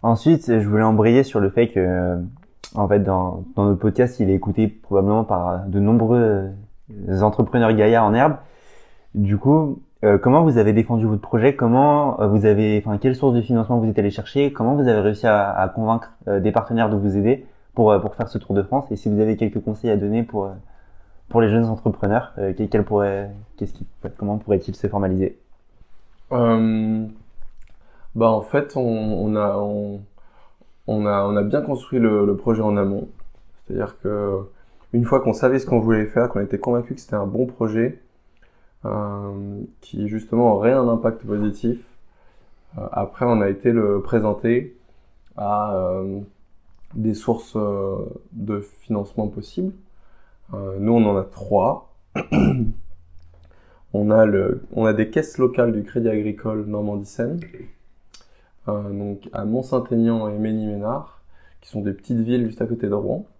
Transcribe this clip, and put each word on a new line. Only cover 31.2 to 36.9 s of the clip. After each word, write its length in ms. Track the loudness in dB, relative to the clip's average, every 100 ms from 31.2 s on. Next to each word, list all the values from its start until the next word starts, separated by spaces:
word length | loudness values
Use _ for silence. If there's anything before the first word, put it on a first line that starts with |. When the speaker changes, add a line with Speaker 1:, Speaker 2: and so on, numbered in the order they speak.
| 0
Speaker 2:
on 100 | 0
a 80 |
bien 180 | 0 -2
construit 380 | -2 -6 -4 0
le, 260 | 2 4 2
le 100 | 0
projet 260 | 0 0
en 140 | 0 0
amont. 300 | -2 -4 -8 -12 -14 -14 -20 -20
C'est-à-dire 340 | -10 -8 -8 -8
que 400 | -6 -4 -4 -6 -8 -18 -20 -20 -4
une 120 | -2 2
fois 160 | 2
qu'on 120 | 2
savait 260 | 2 2 2
ce 60 | 0
qu'on 140 | 0
voulait 260 | 4 2 2
faire, 240 | 0 0
qu'on 100 | -2
était 200 | -4 -4
convaincu 340 | -2 -2 -4